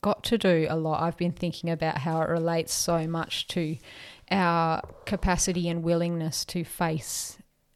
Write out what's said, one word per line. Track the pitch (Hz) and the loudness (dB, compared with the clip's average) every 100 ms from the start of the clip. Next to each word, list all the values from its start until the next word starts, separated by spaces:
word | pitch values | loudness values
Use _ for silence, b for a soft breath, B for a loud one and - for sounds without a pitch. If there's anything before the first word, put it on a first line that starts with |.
got | 208 - | -2 -2
to | - 226 | 0 2
do | 190 170 156 | 4 4 4
a | 160 | 0
lot. | 156 156 | 0 0
I've | 165 - | -2 0
been | 175 | -2
thinking | 165 175 - 170 | 0 -4 -4 -4
about | 165 160 147 | 0 0 0
how | 151 160 | 0 2
it | 160 | 2
relates | 165 165 165 165 | 2 2 0 0
so | - - 170 160 | -2 2 2 2
much | 165 - - - | -2 -2 -4 -4
to | 180 156 160 B B B B - | -2 -2 -4 B B B B -2
our | 190 175 170 165 160 - - - | 2 4 4 2 0 -4 -12 -6
capacity | 208 190 180 - 180 170 | 0 2 2 0 0 0
and | 170 | 0
willingness | 165 170 170 170 156 - - | 2 2 2 0 -2 -4 -4
to | 180 | -4
face | 165 - 170 160 - - - - - _ _ | -6 -2 -2 -2 -4 -8 -8 -12 -20 _ _